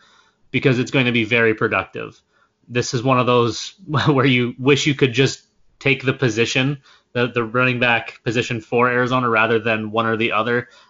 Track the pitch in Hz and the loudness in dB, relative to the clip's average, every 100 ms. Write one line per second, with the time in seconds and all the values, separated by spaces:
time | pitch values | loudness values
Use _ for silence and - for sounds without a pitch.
0 | _ _ _ _ _ 127 139 123 123 143 | _ _ _ _ _ 0 2 2 0 0
1 | 123 120 107 117 113 110 117 98 - - | 2 2 2 2 2 2 0 -2 -4 -10
2 | 107 - _ _ _ _ - 120 113 127 | -12 -14 _ _ _ _ -8 -6 -2 -2
3 | 127 127 120 123 120 104 - - - 143 | 0 0 2 2 0 -2 -10 -16 -6 -2
4 | 104 135 135 123 120 127 127 139 151 139 | 2 2 4 2 0 -2 2 2 2 0
5 | 135 117 135 - _ _ _ _ 139 135 | 0 2 0 0 _ _ _ _ -2 0
6 | 127 131 127 107 120 135 131 143 _ _ | -2 -2 -2 0 0 0 -2 -4 _ _
7 | _ 123 120 117 113 120 127 123 123 117 | _ -4 -2 -2 -2 0 0 0 0 0
8 | - - - 117 - 120 - 120 123 123 | -2 -10 -4 -4 -2 -6 -2 0 2 2
9 | 123 131 123 110 113 113 110 110 107 110 | 0 0 0 2 2 0 0 -4 -2 -2
10 | 113 110 113 104 113 120 120 - | -2 0 0 -2 -2 -2 -6 -16